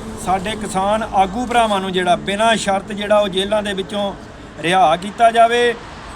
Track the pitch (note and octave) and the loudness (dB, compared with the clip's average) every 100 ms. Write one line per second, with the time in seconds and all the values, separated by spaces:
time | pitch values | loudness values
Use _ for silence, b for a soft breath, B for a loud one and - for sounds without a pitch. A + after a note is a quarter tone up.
0 | - - - F#3+ F#3+ G#3+ G#3 F#3+ G3 A3 | -12 -8 -2 -2 -2 -6 -4 -2 0 0
1 | A3 G3+ F#3+ G#3+ A#3 A#3+ A3+ G3+ F#3+ F3+ | 0 0 0 0 0 2 2 0 -2 -2
2 | F3 E3 - G3+ A3+ G#3+ G3 G3 G3 G3+ | 2 0 0 0 2 2 0 -2 -4 -6
3 | G3+ G#3 G3+ F#3 G3+ G#3+ G3+ F#3+ F#3 G3+ | 2 2 2 -2 -2 -2 -2 -6 -6 -4
4 | G3 F3 - - - - D#3+ F#3 E3 F3 | -6 -6 -14 -18 -18 -6 0 4 4 2
5 | G3+ G3 A#3 A3+ A3+ A#3+ A#3+ A3+ - - | -2 2 4 6 4 4 2 0 -8 -16
6 | - | -16